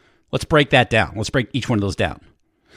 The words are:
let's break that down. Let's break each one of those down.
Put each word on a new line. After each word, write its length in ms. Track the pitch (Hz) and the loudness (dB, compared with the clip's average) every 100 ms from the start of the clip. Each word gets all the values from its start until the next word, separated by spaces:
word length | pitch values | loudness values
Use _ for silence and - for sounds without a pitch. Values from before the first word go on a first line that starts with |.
| _ _ _ | _ _ _
let's 140 | - - | -8 0
break 240 | 151 147 | 2 4
that 180 | 131 117 | 2 4
down. 240 | 113 95 98 | 2 0 -4
Let's 120 | 104 | -4
break 200 | 135 120 | -4 -4
each 160 | 131 - | -4 -2
one 80 | 113 | -2
of 40 | |
those 140 | 101 - | -2 -2
down. 260 | 92 - - _ _ _ _ | -4 -4 -18 _ _ _ _